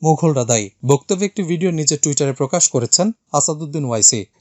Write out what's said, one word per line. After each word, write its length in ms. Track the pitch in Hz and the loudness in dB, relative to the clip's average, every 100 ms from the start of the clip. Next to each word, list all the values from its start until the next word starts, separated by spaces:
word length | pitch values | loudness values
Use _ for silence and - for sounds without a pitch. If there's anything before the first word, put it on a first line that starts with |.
মুঘলরা 400 | 160 156 165 135 | 0 2 2 2
দায়ী। 260 | 120 117 202 - 127 | 2 0 0 -4 0
বক্তব্যে 400 | 143 - 190 202 | 0 0 -2 -2
একটি 180 | - | -2
ভিডিও 280 | 170 170 180 | -4 -2 0
নিজে 240 | 160 147 147 | 0 0 2
Twitter-এ 300 | 151 139 139 | 0 0 -2
প্রকাশ 300 | 131 135 180 - | -2 -2 -2 -2
করেছেন 440 | 131 120 - 202 - _ | -2 0 2 0 -2 _
আসাদুদ্দিন 540 | 143 156 156 156 156 135 | -2 -2 -4 -6 -6 -4
ওয়াইসি। 400 | 113 101 113 95 _ | 0 2 0 -4 _